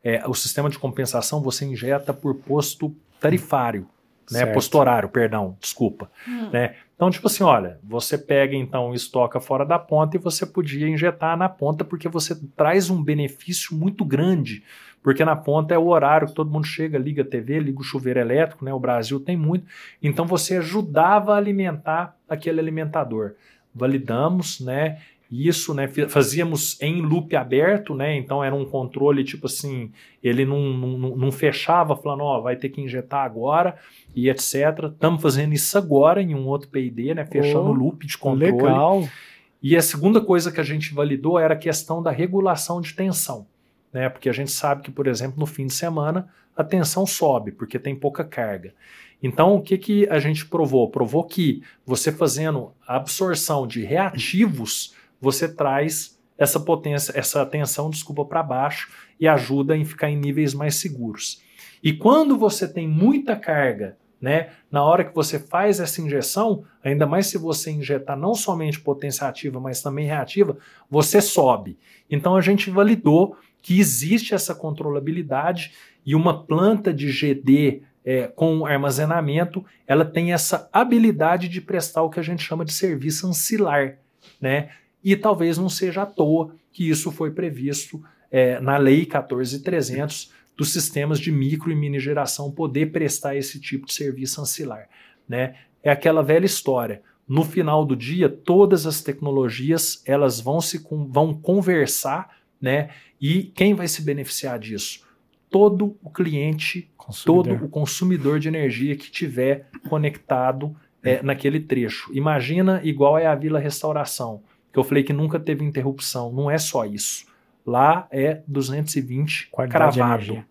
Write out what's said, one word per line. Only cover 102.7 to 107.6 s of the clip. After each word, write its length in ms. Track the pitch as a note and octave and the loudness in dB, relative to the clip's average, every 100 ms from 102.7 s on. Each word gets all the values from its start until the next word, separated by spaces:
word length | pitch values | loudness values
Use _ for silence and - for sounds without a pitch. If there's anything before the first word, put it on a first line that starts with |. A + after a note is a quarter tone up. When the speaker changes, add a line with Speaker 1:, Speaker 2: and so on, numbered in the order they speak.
| C#3 D3+ - _ _ | 0 -2 -10 _ _
Speaker 1:
E 240 | C#3 F3 | -2 0
quem 300 | - - G3 | -2 2 2
vai 140 | G3 E3+ | 2 -2
se 140 | - | -4
beneficiar 560 | D3+ C#3+ C3+ - C3+ A#2+ | -4 -4 -6 -8 -6 -8
disso? 480 | G#2+ G#2 - - _ _ _ _ _ | -8 -8 -8 -12 _ _ _ _ _
Todo 460 | G3 G#3 F#3+ G3+ G3+ | 6 6 6 -2 -4
o 60 | D#3 | -18
cliente, 800 | - F3 D3 D3+ D#3 - F3 - _ | -4 -2 0 0 -2 -4 -6 -12 _
Speaker 2:
Consumidor. 480 | - G#2+ - F3 A#2+ | -16 -4 4 4 4
Speaker 1:
todo 200 | A#2 | -2